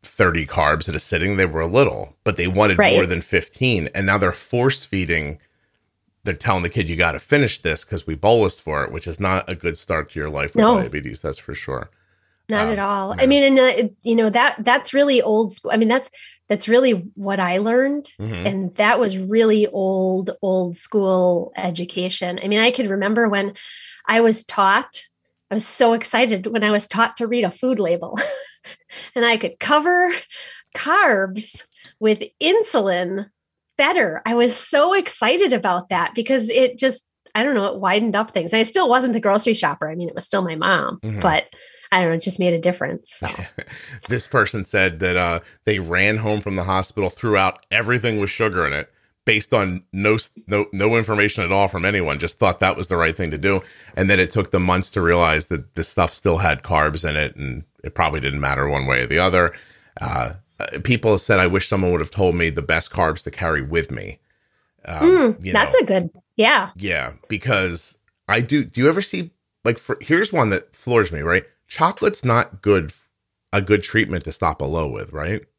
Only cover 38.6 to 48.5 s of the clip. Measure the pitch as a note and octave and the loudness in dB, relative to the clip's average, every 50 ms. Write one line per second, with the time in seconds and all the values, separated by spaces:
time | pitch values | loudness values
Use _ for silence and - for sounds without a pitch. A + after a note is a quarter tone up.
38.6 | A3 - - F#4+ F4+ B3+ A#3+ C4 B3+ B3+ G#3+ A3+ G#3+ G3+ G3 G#3+ - A#3+ G#3+ - | 0 2 2 0 2 4 4 4 4 2 -2 0 2 2 2 2 2 0 0 2
39.6 | F3+ D3+ D3 - D#3 D#3 D#3+ F3 F3 E3 - - - - - G3 F#3 E3+ D#3+ D#3 | 0 -2 -2 -2 -8 -8 -6 -6 -8 -8 -8 -10 -6 -2 -2 -2 -2 -2 -4 -2
40.6 | D#3 F#3 F#3+ D#3 C#3+ - - - - A2 G#2+ G#2+ - F3 D#3 - - _ - - | 0 2 2 2 0 -4 -8 -8 -8 -8 -6 0 0 2 2 2 -2 _ -20 -20
41.6 | - - - _ - - G3 F#3 F3+ E3 E3 E3 - G3 F3+ - F3+ F3+ E3+ E3 | -20 -20 -20 _ -6 -2 0 0 2 0 0 -2 -2 -4 -2 0 0 0 0 2
42.6 | E3 F3+ F3 - - - - - _ - - - - - - - F#2 - _ - | 0 -2 -2 -2 -6 -8 -8 -10 _ -18 -14 -10 -10 -10 -8 -10 -12 -14 _ -18
43.6 | - - - - - - B2+ A2+ - - B2 A#2+ - - - B2 G#2 - - G#2+ | -18 -16 -18 -20 -18 -18 -18 -18 -8 -6 -6 -6 -6 -2 0 0 0 0 -2 -8
44.6 | F#2 - - G2+ F#2 F#2 E2 D#2+ F#2+ F2+ F2+ F2+ F2+ E2+ E2+ E2 - - - _ | -8 -2 0 2 2 2 0 -2 -2 0 0 0 0 0 -2 -4 -6 -10 -20 _
45.6 | _ A2 G#2+ F#2+ F2+ D#2+ F2 F#2 F#2+ G#2 A2 A2 A2+ G#2+ G#2+ G#2+ - G#2 F#2+ F#2+ | _ -2 -2 -2 -2 -2 0 2 2 2 0 0 -2 -2 -2 -2 -2 -4 -4 -4
46.6 | F2 F#2+ F#2+ F#2+ F#2+ - - G#2+ G2 F2+ - - - A#2 G#2 G2 F#2+ F#2+ - - | -2 -2 -2 -2 -2 -4 -4 -4 -4 -4 -4 -4 -2 0 2 2 2 2 0 -4
47.6 | _ _ G2+ A2 A2+ G#2+ B2 A#2+ G#2+ A#2+ A2 G#2+ G2+ G2 - - A#2 G#2+ | _ _ -2 -2 0 0 -2 0 0 -2 0 0 -2 -4 -2 -2 -2 0